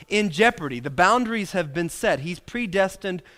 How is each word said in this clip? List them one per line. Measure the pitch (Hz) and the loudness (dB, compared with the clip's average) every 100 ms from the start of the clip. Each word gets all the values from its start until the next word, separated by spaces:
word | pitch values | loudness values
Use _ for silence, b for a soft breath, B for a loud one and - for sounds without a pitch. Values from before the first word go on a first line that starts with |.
| B | B
in | 208 208 | 0 0
jeopardy. | 151 233 233 147 120 | 4 2 2 -4 -6
The | 143 | -4
boundaries | 135 185 247 226 226 190 | 2 4 4 2 -2 -2
have | 190 156 | -4 -4
been | 147 170 | -2 -4
set. | - 214 139 | -2 0 0
He's | 156 175 | -2 -8
predestined | - 240 226 190 190 - 196 180 - | -8 -6 -2 0 0 -2 -6 -6 -10